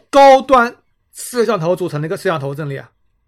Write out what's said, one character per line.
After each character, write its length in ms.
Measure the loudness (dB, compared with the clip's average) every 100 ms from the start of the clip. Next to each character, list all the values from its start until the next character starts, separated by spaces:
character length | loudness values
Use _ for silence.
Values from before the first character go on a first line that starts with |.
| _
高 320 | 4 6 6
端 360 | 4 2 0 -4 _ _ _
摄 300 | -20 -10 -4
像 160 | -2 -2
头 160 | -2 -4
组 140 | -4
成 120 | -8
的 60 | -8
一 20 |
个 60 | -6
摄 140 | -4
像 100 | -4
头 160 | -6 -10
阵 140 | -10
列， 180 | -12 -16 _ _ _